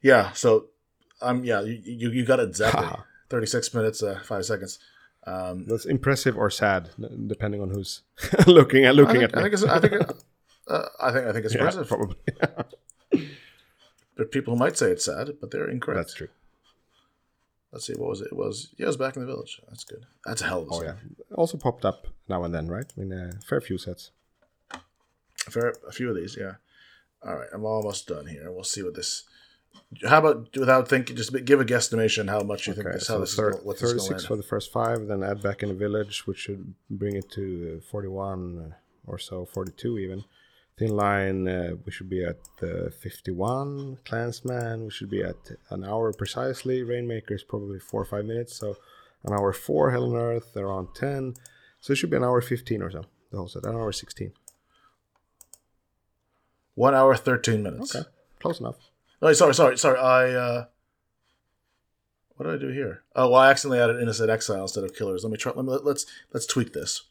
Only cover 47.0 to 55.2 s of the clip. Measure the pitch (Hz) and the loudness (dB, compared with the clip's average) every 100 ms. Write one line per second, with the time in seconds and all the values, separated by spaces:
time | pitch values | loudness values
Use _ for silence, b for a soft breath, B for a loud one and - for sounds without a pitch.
47 | 120 113 - 101 - 110 101 95 - 107 | -4 -8 -6 -8 -6 -10 -8 -12 -8 -6
48 | 101 104 104 113 120 - 107 101 b b | -4 -6 -4 -6 -8 -8 -8 -8 b b
49 | b b - 104 98 95 - 151 147 123 | b b -4 0 0 -2 -2 2 2 2
50 | 123 117 117 117 - 101 98 95 90 - | -2 -2 -2 -4 -6 -8 -6 -6 -8 -6
51 | 135 139 131 123 b b b b - 135 | -6 -4 -8 -10 b b b b -2 0
52 | 165 143 123 123 123 123 - 110 92 85 | 0 0 2 2 0 -6 -4 -4 -4 -10
53 | - _ _ 98 90 90 92 113 110 98 | -14 _ _ -12 -10 -10 -8 -4 -4 -6
54 | - - 101 - - _ _ _ _ _ | -12 -12 -12 -12 -20 _ _ _ _ _
55 | _ _ | _ _